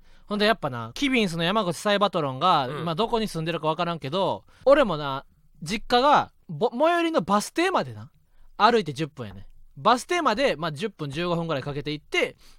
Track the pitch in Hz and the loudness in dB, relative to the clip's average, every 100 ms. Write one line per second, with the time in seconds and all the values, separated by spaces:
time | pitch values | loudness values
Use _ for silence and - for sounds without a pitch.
0 | - - - 208 208 226 147 120 113 - | -20 -18 -6 0 2 2 -2 -6 -8 -4
1 | 285 247 196 165 165 220 175 - 208 202 | 0 2 0 0 0 0 -2 -2 0 2
2 | 202 175 143 131 185 156 127 147 165 160 | 2 0 -2 0 2 2 0 -4 -4 -2
3 | 226 226 214 165 160 165 156 160 170 165 | -2 -2 -2 -4 -4 -2 -2 -2 -2 -4
4 | 135 185 165 104 - - 254 285 226 151 | -4 -2 -2 -4 -10 0 4 6 4 0
5 | 143 135 - _ _ - 156 226 - 247 | -4 -6 -10 _ _ -14 -8 -8 0 4
6 | 285 214 110 _ - 151 240 233 320 349 | 6 4 2 _ -14 -4 -2 2 2 2
7 | 330 311 180 202 - - 370 262 135 107 | 2 0 0 0 0 -2 0 0 -4 -10
8 | 120 _ _ - - - 214 233 156 131 | -16 _ _ -20 -12 2 4 4 0 -6
9 | 156 - 107 98 - - - 139 185 240 | -6 -8 -14 -14 -18 -20 -20 0 2 2
10 | - 349 277 214 262 143 165 139 214 - | 0 0 0 2 0 0 -4 -6 -8 -6
11 | 147 143 175 170 165 139 143 139 147 151 | -8 -4 -2 -2 -2 -4 -4 -6 -6 -8
12 | - 359 220 - - | -4 -2 -2 -6 -20